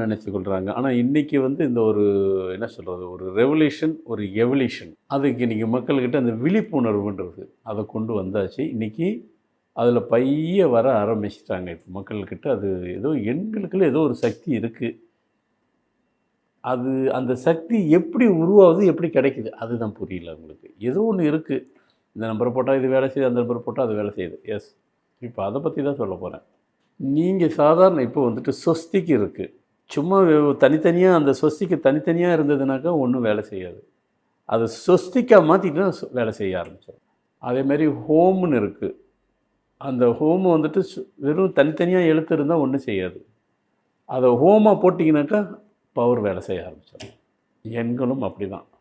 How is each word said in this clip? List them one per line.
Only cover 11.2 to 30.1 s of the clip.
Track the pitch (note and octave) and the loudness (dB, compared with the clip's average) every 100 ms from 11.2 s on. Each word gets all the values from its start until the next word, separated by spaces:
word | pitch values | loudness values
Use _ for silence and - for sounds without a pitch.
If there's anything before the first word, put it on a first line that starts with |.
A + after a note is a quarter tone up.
| G#2 - - F#2+ F2+ E2 | -6 -10 -8 -8 -8 -14
இப்ப | - F#2+ | -14 -14
மக்கள்கிட்ட | F#2+ G#2+ F#2 F2 D3 A2 | -10 -10 -10 -8 -4 -2
அது | G2+ F#2 F2+ F#2+ | -2 -4 -6 -6
ஏதோ | C3 D3 G#2 | -4 -2 -2
எண்களுக்குள்ள | D3+ A3 G#3+ F3+ F#3+ E3 | -4 -6 -8 -4 0 2
ஏதோ | C#3 D3+ | 2 0
ஒரு | B2 A#2 | 0 -4
சக்தி | - F3 A#2 | -4 -4 -4
இருக்கு. | A2+ - A#2+ - _ _ _ _ _ _ _ _ _ _ _ _ _ _ _ _ B2 | -4 -6 -8 -8 _ _ _ _ _ _ _ _ _ _ _ _ _ _ _ _ -6
அது, | B2+ B2+ C3 C3 B2+ | -4 -2 -2 -2 -2
அந்த | B2 B2 D#3+ | -2 -2 0
சக்தி | E3 - A3+ D#3+ E3+ | -2 0 0 4 4
எப்படி | - A#3+ A#3+ E3 | 2 2 2 4
உருவாகுது, | E3 G#3 F3+ E3 F#3+ | 4 8 8 8 2
எப்படி | D#3+ E3 C#3 | 2 0 0
கிடைக்குது, | C3+ B2+ A2 - | 0 0 -8 -10
அதுதான் | A2+ A#2 A2 G2+ | -8 -6 -6 -8
புரியல | F2+ F#2 E2+ | -10 -10 -12
அவங்களுக்கு. | D#2+ D#2 D2+ - - A#2 | -16 -20 -20 -20 -10 -4
ஏதோ | E3 A3+ | -2 0
ஒண்ணு | F#3+ D3+ | 0 0
இருக்கு, | D#3 D#3 C3+ - _ _ _ _ G2+ | -2 -4 -8 -8 _ _ _ _ -8
இந்த | A2+ | -6
நம்பரை | G#2+ A#2+ B2+ | -2 -2 -2
போட்டா | B2 C3+ | 0 0
இது | B2+ | 0
வேலை | C3 C3+ | 0 0
செய்யுது, | C#3 C3 | -2 -2
அந்த | A#2+ | 0
நம்பரை | A#2 A#2 A#2+ | -2 -4 -6
போட்டா | B2 A#2+ | -4 -4
அது | G#2+ | -4
வேலை | G2+ G2+ | -6 -6
செய்யுது. | F2 - G#2+ G#2 | -10 -10 -10 -10
எஸ், | - _ _ _ _ _ | -12 _ _ _ _ _
இப்ப | A#2+ A2+ G2 | -14 -8 -6
அதை | C3 D#3 | -4 -6
பத்தி | D3+ C#3+ | -4 -4
தான் | C#3 | -4
சொல்ல | G#2+ F2+ | -6 -8
போறேன். | F2+ - _ _ _ _ _ - | -10 -14 _ _ _ _ _ -10
நீங்க | C3+ D3 F3+ F#3+ D#3+ D#3+ | -4 0 0 0 0 2
சாதாரண | D3 E3 F#3+ E3 B2 | 4 6 6 4 -2
இப்போ | D3 B2 | 0 -2
வந்துட்டு | A2 C#3 B2+ | -2 -4 -2
சொஸ்திக்கு | - E3 - G3 E3+ A#2+ | -2 -2 -2 -2 0 0
இருக்கு. | A#2 - F#2 _ _ _ - C#3+ | 0 -6 -12 _ _ _ -10 -6
சும்மா | E3 | 0